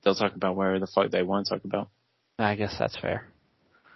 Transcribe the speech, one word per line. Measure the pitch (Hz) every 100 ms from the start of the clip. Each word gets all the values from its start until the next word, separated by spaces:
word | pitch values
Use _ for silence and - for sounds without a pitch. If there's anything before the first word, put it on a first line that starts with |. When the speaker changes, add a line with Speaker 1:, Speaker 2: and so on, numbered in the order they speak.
Speaker 1:
They'll | -
talk | 98 104
about | - 98 92
whatever | 95 95
the | 95
fuck | - 98
they | 95
want | 90 98 101
to |
talk | 101
about. | 98 101 - _ _ _ _ -
Speaker 2:
I | 107 104
guess | 104 -
that's | - -
fair. | - 90 - _ _ _ _ _ _